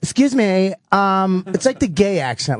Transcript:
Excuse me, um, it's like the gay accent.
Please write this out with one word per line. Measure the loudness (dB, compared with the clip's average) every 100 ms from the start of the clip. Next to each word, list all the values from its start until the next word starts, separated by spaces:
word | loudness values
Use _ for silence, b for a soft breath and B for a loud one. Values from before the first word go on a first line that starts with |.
Excuse | -6 2 2
me, | 2 2 2 0 -2 _
um, | 0 2 2 2 0 -2
it's | -2
like | -2 0
the | -4
gay | 0 0 0
accent. | -4 -6 -4